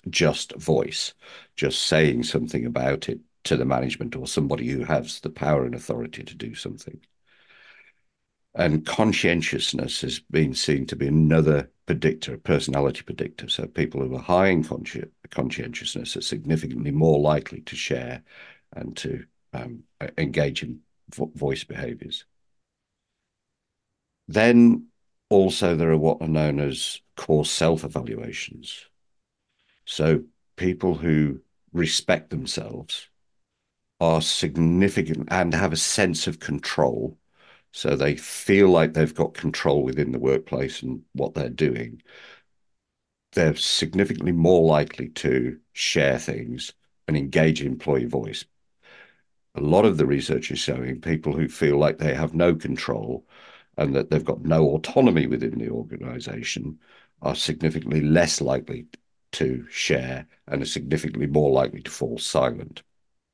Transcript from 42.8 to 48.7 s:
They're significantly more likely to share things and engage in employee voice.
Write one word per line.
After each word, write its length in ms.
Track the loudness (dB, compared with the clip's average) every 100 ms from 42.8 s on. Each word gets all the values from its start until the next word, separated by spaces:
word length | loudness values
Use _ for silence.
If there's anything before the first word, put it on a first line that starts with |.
| _ _ _ _ _
They're 240 | 2 2 2
significantly 760 | 0 -2 0 2 0 0 0
more 340 | 4 6 8 8
likely 420 | 4 2 -4 -10
to 480 | -4 0 0 0 -6 _
share 460 | -6 -2 2 2 0
things 540 | -4 -8 -8 -10 -12 -16 _ _ -2
and 80 | -2
engage 440 | 0 4 4 4
in 80 | -2
employee 380 | -4 0 0 0
voice. 380 | -4 -6 -10 -14 _ _